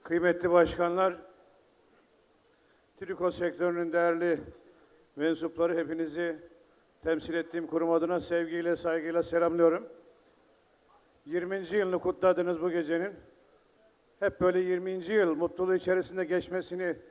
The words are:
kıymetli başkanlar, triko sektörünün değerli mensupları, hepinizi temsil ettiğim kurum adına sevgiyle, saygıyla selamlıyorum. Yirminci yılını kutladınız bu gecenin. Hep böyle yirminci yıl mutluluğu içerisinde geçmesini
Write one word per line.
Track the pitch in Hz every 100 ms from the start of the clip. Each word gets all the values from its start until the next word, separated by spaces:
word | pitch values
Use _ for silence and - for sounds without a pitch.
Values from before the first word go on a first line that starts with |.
kıymetli | - 170 175 170 180
başkanlar, | 175 165 - 175 180 190 175 - - _ _ _ _ _ _ _ _ _ _ _ _ _ _ _ _
triko | 180 160 180
sektörünün | - 175 175 175 175 170
değerli | 170 170 165 175 156 - - - - _ _ _ -
mensupları, | 156 156 160 165 170 170
hepinizi | 156 165 165 151 175 156 - - _ _ _ _
temsil | 160 160 -
ettiğim | 170 165 170 160
kurum | 160 165
adına | 165 165 175
sevgiyle, | 139 170 170 170 170 165
saygıyla | 170 165 160 170
selamlıyorum. | 165 170 170 170 165 175 226 - - _ _ _ _ _ _ _ _ _ _ _
Yirminci | 143 170 180 190 175 208
yılını | 185 180
kutladınız | 180 180 185 180 175 170
bu | 180
gecenin. | 175 156 165 190 180 - _ _ _ _ _ _ _ _ _
Hep | 202 -
böyle | 180 180
yirminci | 185 180 185 190 170
yıl | 214 180
mutluluğu | 151 170 - 185
içerisinde | 185 180 185 175 185
geçmesini | 170 180 175 185 - 180 180 143 -